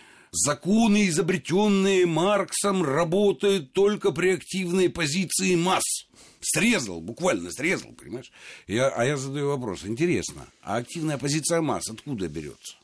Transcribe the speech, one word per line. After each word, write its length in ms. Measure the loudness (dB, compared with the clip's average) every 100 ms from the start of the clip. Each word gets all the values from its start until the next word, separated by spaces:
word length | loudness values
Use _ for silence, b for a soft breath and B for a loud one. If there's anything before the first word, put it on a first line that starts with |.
| B B B
"Законы, 760 | -4 -2 -2 0 4 4 4 4
изобретённые 1000 | 2 0 -2 0 2 4 4 4 4 4
Марксом, 760 | 2 2 2 0 -2 0 0
работают 880 | 0 0 2 2 2 2 2 2 0
только 380 | 2 2 4 0
при 200 | 2 2
активной 580 | 0 -2 -6 0 2 2
позиции 640 | 2 -2 0 0 0 2
масс". 540 | 2 2 0 0 -4 -8 -20 B B
Срезал, 600 | -4 0 2 2 0 -8
буквально 520 | -10 -2 0 0 -4
срезал, 400 | -4 -2 -2 -6
понимаешь? 400 | -18 -12 -12 -14 -20 B B B
Я, 220 | 0 0
а 160 | 2
я 120 | 0 0
задаю 300 | -4 -4 -2
вопрос: 360 | -2 -4 -6
"Интересно, 640 | -6 -2 0 0 -2 -10 -18 _
а 160 | -6 -6
активная 400 | -4 -6 -4 -4
позиция 420 | -2 -2 0 0
масс 280 | 0 -2 -6
откуда 400 | -10 -8 -6 -6
берётся?" 460 | -6 -10 -14 -18 -20